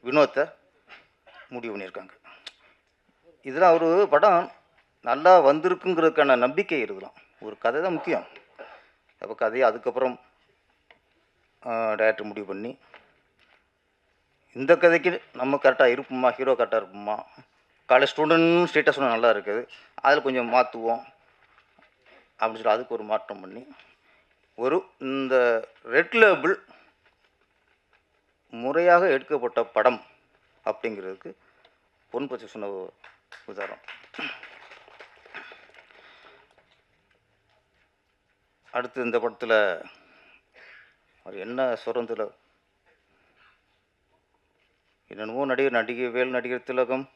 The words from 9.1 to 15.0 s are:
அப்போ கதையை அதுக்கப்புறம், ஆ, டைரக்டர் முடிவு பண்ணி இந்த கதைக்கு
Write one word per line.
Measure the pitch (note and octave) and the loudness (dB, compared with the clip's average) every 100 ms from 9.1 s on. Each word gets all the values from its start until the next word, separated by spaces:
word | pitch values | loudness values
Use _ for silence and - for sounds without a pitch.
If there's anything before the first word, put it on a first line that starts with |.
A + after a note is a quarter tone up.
| _ | _
அப்போ | G2+ A2 | -16 -4
கதையை | A2+ A#2 B2 | -4 2 0
அதுக்கப்புறம், | A2+ B2+ A#2+ B2+ B2 _ _ _ _ _ _ _ _ _ _ _ _ _ _ - | 0 -6 -2 -4 -4 _ _ _ _ _ _ _ _ _ _ _ _ _ _ -8
ஆ, | A2+ A2 G#2+ | -4 -4 2
டைரக்டர் | A2 A2 G#2+ | 0 0 -6
முடிவு | G#2 G2 | -10 -10
பண்ணி | G2 A2+ C3+ _ - _ _ _ _ _ _ _ _ _ _ _ _ _ _ _ A#2+ | -10 -12 -14 _ -20 _ _ _ _ _ _ _ _ _ _ _ _ _ _ _ -12
இந்த | C#3 E3+ | 2 4
கதைக்கு | E3+ E3 | 6 4